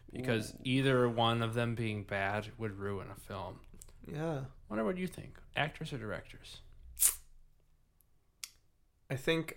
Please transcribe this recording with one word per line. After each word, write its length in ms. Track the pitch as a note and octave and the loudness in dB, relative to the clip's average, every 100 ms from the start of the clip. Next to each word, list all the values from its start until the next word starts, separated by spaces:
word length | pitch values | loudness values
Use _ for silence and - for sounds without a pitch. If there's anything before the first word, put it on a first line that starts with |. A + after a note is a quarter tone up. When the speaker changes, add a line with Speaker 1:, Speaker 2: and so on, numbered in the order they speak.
| - | -10
Speaker 1:
Because 400 | - B2+ A2+ G#2+ | -4 0 0 0
Speaker 2:
Ooh. 60 | - | -4
Speaker 1:
either 440 | B2+ C3 C3+ B2+ B2 | 0 4 6 6 6
one 340 | A2+ A#2 A#2 | 6 6 6
of 120 | A2+ | 2
them 200 | A#2 A#2 | 2 2
being 300 | A2+ A2+ G#2 | 0 0 -2
bad 420 | G2 G2+ G2 G#2 G#2+ - | -2 0 2 0 -2 -6
would 200 | A2 G2 | -6 -2
ruin 300 | G2+ G2 - | -2 -2 -6
a 40 | G2 | -12
film. 400 | - G2 F2+ B2 - - - - - | -8 -6 -6 -10 -14 -16 -16 -14 -8
Speaker 2:
Yeah. 300 | D3 E3 C#3 C3 - - | -4 -2 -2 -4 -10 -6
Speaker 1:
Wonder 140 | G#3+ | 0
what 120 | G#3+ F3+ | 0 0
you 100 | F#3 | -2
think. 300 | - - - - | -6 -12 -16 -4
Actors 380 | - D3+ - D#3 | 0 0 -2 -6
or 60 | C3+ | -4
directors? 600 | A2 F2 - - - - - - - - - - - - - - _ _ _ _ _ _ _ _ - - _ _ _ _ - | -4 -6 -8 -16 -16 -16 -16 -18 -14 4 4 4 -6 -20 -20 -20 _ _ _ _ _ _ _ _ -14 -14 _ _ _ _ -6
Speaker 2:
I 40 | |
think 420 | C3 - E3 D#3+ | 0 4 4 2